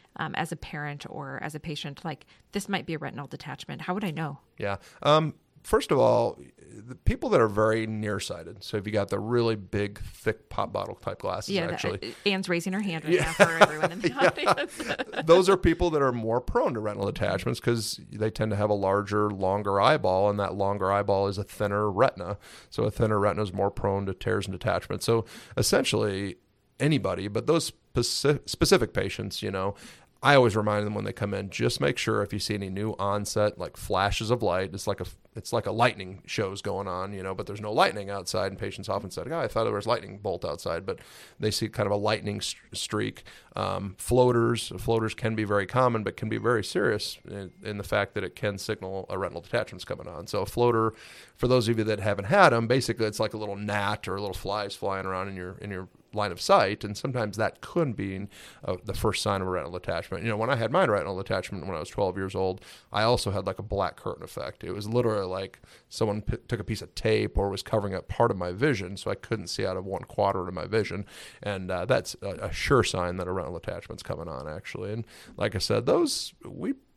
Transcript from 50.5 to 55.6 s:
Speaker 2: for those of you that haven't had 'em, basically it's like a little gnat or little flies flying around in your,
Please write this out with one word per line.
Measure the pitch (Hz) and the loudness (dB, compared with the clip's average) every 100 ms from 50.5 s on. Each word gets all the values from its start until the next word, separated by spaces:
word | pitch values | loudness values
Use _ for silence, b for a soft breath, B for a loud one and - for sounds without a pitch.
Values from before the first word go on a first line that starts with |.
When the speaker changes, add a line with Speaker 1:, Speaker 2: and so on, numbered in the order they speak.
| 120 120 113 110 B B B B - | 2 4 6 2 B B B B -2
Speaker 2:
for | 123 | 4
those | 127 110 | 4 4
of | 110 | 2
you | |
that | 107 104 | 2 0
haven't | 104 101 98 | 0 0 2
had | 202 165 | 8 8
'em, | 117 113 | 8 4
basically | 131 120 113 107 | 2 2 0 0
it's | 104 | 0
like | 110 | -2
a | 107 | -2
little | 104 101 | -6 -6
gnat | 104 104 101 104 - | -2 0 0 -2 -4
or | 98 | -4
little | 101 | -4
flies | 90 95 104 101 | -6 -4 -4 -4
flying | - 101 95 95 | -4 -4 -2 -4
around | 92 98 | -4 -4
in | 95 | -6
your, | 90 101 | -10 -8